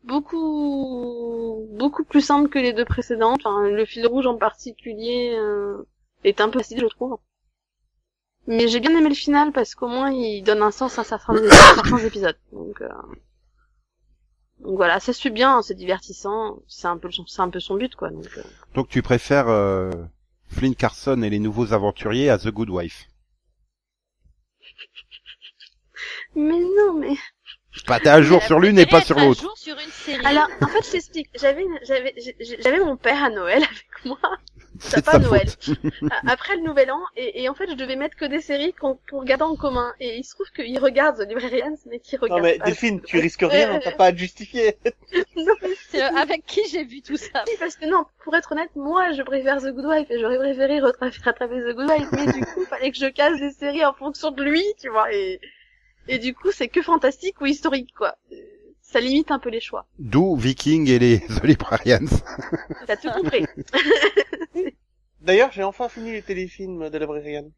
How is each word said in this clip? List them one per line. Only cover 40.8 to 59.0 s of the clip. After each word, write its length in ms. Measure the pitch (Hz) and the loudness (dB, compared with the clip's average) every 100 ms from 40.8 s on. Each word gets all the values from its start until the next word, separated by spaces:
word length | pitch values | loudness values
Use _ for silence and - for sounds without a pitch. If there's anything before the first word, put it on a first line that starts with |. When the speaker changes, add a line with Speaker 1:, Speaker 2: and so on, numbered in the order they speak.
| 269 254 302 247 | 0 2 2 0
Speaker 1:
The 40 | 202 | -6
Librarians, 460 | 226 247 247 262 302 240 | -6 -4 -4 -4 -10 -12
mais 140 | 233 | -16
qu'il 180 | _ 269 | _ -6
regarde 220 | - 175 | -2 2
Speaker 4:
Non, 60 | 170 | 2
mais 100 | 160 | 2
Speaker 1:
pas 80 | 180 | -2
Speaker 4:
Delphine, 340 | - 233 196 | -2 -4 -4
Speaker 1:
The 60 | - | -2
Speaker 4:
tu 100 | 170 | 0
Speaker 1:
Good 60 | |
Speaker 4:
risques 220 | 165 - 180 | 0 0 2
rien, 260 | 285 294 - | 4 2 0
Speaker 1:
Wife. 80 | |
Speaker 4:
t'as 80 | 254 | -4
pas 140 | 196 185 | 2 2
à 40 | |
te 60 | 175 | 2
justifier. 580 | 180 - 208 240 220 208 | -8 -10 -10 0 0 0
<laughs> 540 | 240 - _ 349 - - | -6 -6 _ -4 -4 -4
Speaker 1:
Non, 180 | 320 427 | 0 0
mais 80 | 370 370 - | -2 -8 -6
Speaker 3:
C'est, 120 | 311 | -2
euh, 120 | 269 311 | 0 0
avec 280 | 277 320 - | 0 -2 -4
qui 140 | - 415 | -4 -4
j'ai 140 | 320 262 | -4 -8
vu 160 | 262 | -14
tout 140 | - 294 | -10 -10
ça. 260 | 427 554 - | -6 -8 -6
Speaker 1:
si, 100 | 453 | -6
parce 160 | 339 - | -6 -6
que 100 | 311 | -2
non, 200 | 359 311 _ | -2 -2 _
pour 120 | - 330 | -2 -2
être 160 | 330 | -2
honnête, 180 | 311 330 294 | -8 -6 -8
moi, 360 | 277 349 359 | -2 0 0
je 80 | 285 | -2
préfère 360 | 254 269 262 277 | -4 -2 -2 -2
The 100 | 269 | -4
Good 140 | 254 285 | -6 -2
Wife, 240 | 311 294 | -2 0
et 100 | 240 | -4
j'aurais 180 | 226 254 | -2 0
préféré 400 | 277 262 269 294 | -2 0 0 2
retra-, 300 | 269 254 254 - | 2 0 -6 -4
rattraper 360 | - 233 247 254 | -4 -2 -6 -6
The 160 | 240 233 | -6 -4
Good 140 | 285 | 0
Wife, 160 | 311 285 | 0 0
mais 200 | 269 285 | -2 -2
du 100 | 269 233 | -2 -4
coup, 200 | - 370 | -6 -8
fallait 260 | 247 262 | -4 -6
que 60 | 254 | -2
je 100 | 269 | -6
casse 320 | 262 294 320 | 2 2 2
des 120 | 285 | -6
séries 340 | 277 285 285 294 | -6 -6 0 0
en 80 | |
fonction 380 | 269 269 285 311 | 0 -10 -6 -8
de 120 | 269 | -4
lui, 200 | 285 311 403 427 | -2 0 -2 -6
tu 100 | 269 | -4
vois, 240 | 220 - | -2 0
et, 260 | 208 190 185 - _ _ _ _ _ - | -2 -4 -8 -14 _ _ _ _ _ -6
et 100 | 254 | -4
du 140 | 240 | -4
coup, 180 | 254 370 | -4 -4
c'est 160 | 403 240 | -2 -2
que 140 | 349 | -2
fantastique 580 | 330 339 262 285 359 - | 2 2 2 -2 -8 -4
ou 40 | 277 | -4
historique, 480 | 285 - 269 247 _ | -2 -2 -4 -6 _
quoi. 200 | - - _ - - _ - _ | -6 -6 _ -20 -20 _ -20 _
Ça 180 | _ | _
limite 320 | 240 | -2